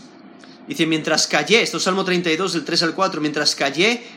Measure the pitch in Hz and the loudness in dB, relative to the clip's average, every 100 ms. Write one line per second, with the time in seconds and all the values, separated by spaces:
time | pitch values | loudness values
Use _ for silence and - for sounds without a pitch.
0 | - - - - - - - 143 160 160 | -20 -20 -20 -20 -20 -18 -10 -2 0 0
1 | 156 151 - 156 147 220 180 170 196 190 | 0 0 2 0 4 4 4 -2 0 0
2 | 180 180 165 160 190 165 139 165 165 151 | 0 0 0 0 -2 -4 -2 0 0 0
3 | 190 160 151 147 143 - 143 139 208 240 | -2 0 -2 0 -2 0 0 2 2 0
4 | - | -6